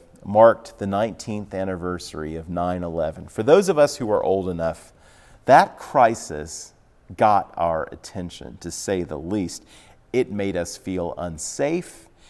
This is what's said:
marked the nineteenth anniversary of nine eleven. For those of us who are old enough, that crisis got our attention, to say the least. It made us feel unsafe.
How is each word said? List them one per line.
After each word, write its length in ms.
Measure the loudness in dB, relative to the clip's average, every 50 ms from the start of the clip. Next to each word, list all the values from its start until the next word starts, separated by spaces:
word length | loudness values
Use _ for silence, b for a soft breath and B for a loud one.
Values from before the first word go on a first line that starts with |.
| -18 _ -20 -16 -6
marked 540 | 2 6 8 10 10 8 6 -2 -16 -12 -8
the 80 | -6
nineteenth 680 | -2 -2 -2 -2 -2 -4 -8 -10 -10 -10 -10 -10 -8 -6
anniversary 800 | -6 -4 -4 -4 -4 -4 -6 -6 -6 -8 -10 -10 -10 -8 -8 -8
of 120 | -10 -8 -6
nine 340 | -4 -2 -2 -2 -2 -4
eleven. 460 | -4 -4 -4 -4 -4 -4 -4 -8 -14 -10
For 140 | -8 -2
those 260 | 4 6 6 6 6 4
of 100 | 4 4
us 180 | 2 2 2
who 140 | -2 -2 0
are 140 | 0 2 2
old 240 | 2 0 0 0 -2
enough, 440 | -4 -2 -2 -4 -4 -6 -12 -20 -20 b b b b b b b b b b
that 340 | 6 8 8 6 4 0 -12
crisis 960 | -8 0 4 4 6 4 4 0 -8 -10 -8 -8 -10 -10 -12 -16 -16 -18 _ _ _ _ _ _ _ -10 -2
got 360 | 2 4 4 4 4 0 -2 -4
our 320 | -2 -2 0 0 -2 -4 -8
attention, 640 | -10 -16 -16 -14 -10 -10 -10 -10 -12 -14 -16 -16 -16 -12
to 80 | -12 -10
say 320 | -10 -8 -4 -2 -2 -2
the 160 | -2 -4 -6 -8
least. 440 | -6 -4 -2 -2 -2 -4 -6 -12 -18 b b b b b b b b _
It 200 | -2 -2 0 0
made 240 | -2 -4 -4 -2 -2
us 200 | -4 -4 -6 -8
feel 380 | -12 -8 -6 -4 -4 -4 -6 -6
unsafe. 920 | -8 -8 -10 -10 -10 -10 -10 -6 -4 -4 -2 -2 -4 -6 -8 -16 -20 -20 -20 _ b b